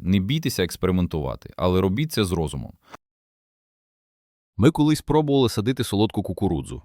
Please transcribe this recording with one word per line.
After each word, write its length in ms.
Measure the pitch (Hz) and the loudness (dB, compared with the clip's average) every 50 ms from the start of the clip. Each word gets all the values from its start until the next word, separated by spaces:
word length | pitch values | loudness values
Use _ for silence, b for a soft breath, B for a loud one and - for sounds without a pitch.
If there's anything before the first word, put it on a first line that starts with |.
не 180 | - 87 98 101 | -2 2 2 2
бійтеся 440 | 92 101 147 160 160 135 - - 92 | 2 0 -2 -2 -2 -2 -2 -2 -2
експериментувати, 880 | 85 - - - 92 92 92 87 82 - 78 71 64 55 - - - - - | -2 -2 -2 -2 0 2 2 0 0 -2 -4 -4 -4 -6 -8 -12 -16 -8 -2
але 240 | 87 92 90 92 | 0 2 2 4
робіть 300 | 95 95 95 127 156 156 | 2 2 2 0 -2 -2
це 140 | - 113 104 | 0 -2 0
з 60 | 87 | 0
розумом. 420 | 90 85 80 71 - 65 55 - - _ B B B B _ _ _ _ _ _ _ _ _ _ _ _ _ _ _ _ _ _ _ _ _ _ _ _ _ _ _ _ _ _ _ - | 0 -2 -2 -4 -6 -8 -10 -10 -16 _ B B B B _ _ _ _ _ _ _ _ _ _ _ _ _ _ _ _ _ _ _ _ _ _ _ _ _ _ _ _ _ _ _ 4
Ми 140 | 101 156 | 4 4
колись 300 | - - 147 156 151 - | 6 6 4 4 2 0
пробували 480 | - - 147 156 156 143 139 139 127 113 | 0 0 0 0 2 2 2 4 2 2
садити 340 | - 113 101 120 135 - 117 | 0 -2 -2 -2 -2 -2 -4
солодку 400 | - 101 98 110 104 - 107 95 | -2 0 0 0 2 0 -4 -6
кукурудзу, 580 | - 90 - 101 92 85 71 65 - - 73 - | -6 -6 -2 -2 0 0 -2 -4 -8 -12 -14 -14